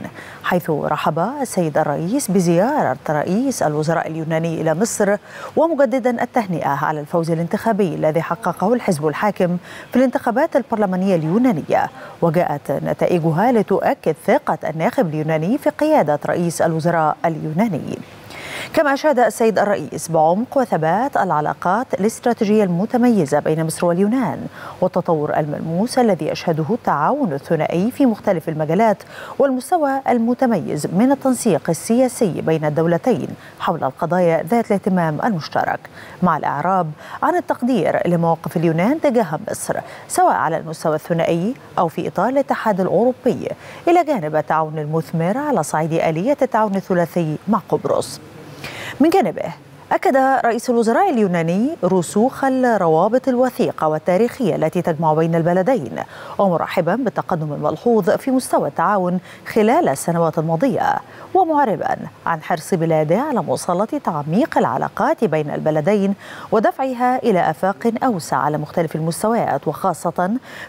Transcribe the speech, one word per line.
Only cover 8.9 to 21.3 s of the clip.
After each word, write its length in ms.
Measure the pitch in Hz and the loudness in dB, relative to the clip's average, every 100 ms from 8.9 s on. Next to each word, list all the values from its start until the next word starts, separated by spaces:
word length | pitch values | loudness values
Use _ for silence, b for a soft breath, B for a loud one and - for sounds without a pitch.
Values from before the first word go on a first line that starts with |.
| 147 156 | 0 -2
الحاكم 500 | 147 208 - 175 175 B B B | 0 -2 0 0 -2 B B B
في 40 | 247 | 2
الانتخابات 600 | 262 277 254 220 330 277 | 2 2 0 0 2 0
البرلمانية 600 | - 214 202 185 196 175 | -2 0 0 0 2 2
اليونانية، 760 | 156 208 254 156 - - - B B B | 2 2 2 0 0 0 0 B B B
وجاءت 500 | 170 160 165 143 - | 0 2 0 -2 -4
نتائجها 800 | 143 156 156 180 180 160 156 240 | -4 -2 -2 0 2 2 2 2
لتؤكد 640 | 226 190 190 202 - 170 151 - | 2 2 0 0 0 -2 -2 0
ثقة 300 | 262 - 160 - | 0 0 -4 -4
الناخب 400 | 156 185 - 175 | -2 -2 0 -2
اليوناني 480 | 156 151 156 165 277 | -2 -2 0 0 0
في 120 | 302 | -2
قيادة 500 | - 302 294 151 147 - | 0 2 4 2 0 -2
رئيس 360 | 165 170 - | -2 -2 0
الوزراء 560 | 165 160 165 165 151 - 170 | 0 0 0 2 0 0 -2
اليوناني. 720 | 156 156 156 226 156 - - - - - B B B B | -4 -4 -2 -2 -2 -6 -10 -12 -20 -20 B B B B
كما 200 | 302 294 | 0 2
أشاد 260 | 277 311 247 | 2 2 4
السيد 400 | 220 - 226 185 | 2 4 2 2
الرئيس 520 | 202 202 143 160 - | 2 0 -2 -8 -2
بعمق 460 | 160 156 190 254 277 | 2 4 2 0 -2
وثبات 600 | 247 170 160 190 277 - | 0 0 0 0 0 0
العلاقات 760 | 190 | 0